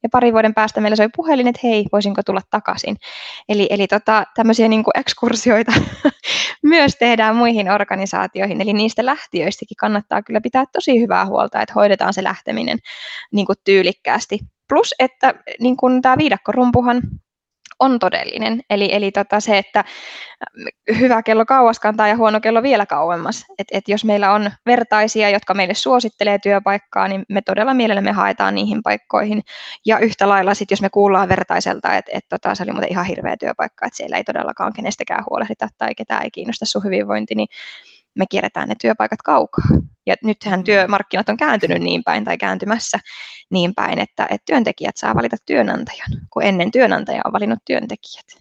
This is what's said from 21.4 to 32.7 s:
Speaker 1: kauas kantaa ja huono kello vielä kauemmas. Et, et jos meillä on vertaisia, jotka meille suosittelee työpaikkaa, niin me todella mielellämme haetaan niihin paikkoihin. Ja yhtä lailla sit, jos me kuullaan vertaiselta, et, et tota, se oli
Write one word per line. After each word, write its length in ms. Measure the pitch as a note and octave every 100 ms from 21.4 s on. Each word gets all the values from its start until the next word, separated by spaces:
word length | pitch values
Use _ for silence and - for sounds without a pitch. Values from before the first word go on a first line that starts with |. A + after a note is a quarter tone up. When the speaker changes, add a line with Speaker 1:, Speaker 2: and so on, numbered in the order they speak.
| A3
Speaker 1:
kauas 340 | C4 A#3+ A3+
kantaa 280 | G#3+ A3 G#3
ja 100 | A3+
huono 220 | A3 G#3+
kello 240 | A3 A#3
vielä 220 | C4 A#3 G3+
kauemmas. 600 | C#3+ D#3+ F3 E3+ - - -
Et, 80 | G3
et 120 | G3 G3+
jos 180 | G#3 A3
meillä 260 | G#3 G3
on 180 | G#3 G3+ - -
vertaisia, 640 | A#3+ A3+ G#3+ A3 A3 G#3
jotka 240 | G3+ -
meille 200 | F#3+ F#3
suosittelee 680 | G#3 C4 B3 A#3 _ G#3 G3+
työpaikkaa, 680 | G3+ G3+ G3+ G3+ _ G3+ F#3+
niin 180 | G3 -
me 120 | G3
todella 320 | - G3 A#3+
mielellämme 380 | C4 A3+ G3+ G3+
haetaan 440 | G3 G3 F#3+ G3 G3
niihin 280 | G#3 G#3+
paikkoihin. 580 | A3 G#3 _ - G#3+ G#3+ - - - - -
Ja 140 | A3
yhtä 300 | A3 - G3
lailla 240 | G3 F#3
sit, 180 | G3+ G3
jos 100 | G3+
me 80 | G3
kuullaan 400 | G3+ G3+ F#3+ F#3+
vertaiselta, 680 | F#3 F#3 F3 F#3+ - - F#3+
et, 80 | -
et 120 | - _
tota, 260 | - - G3+
se 80 |
oli 80 | -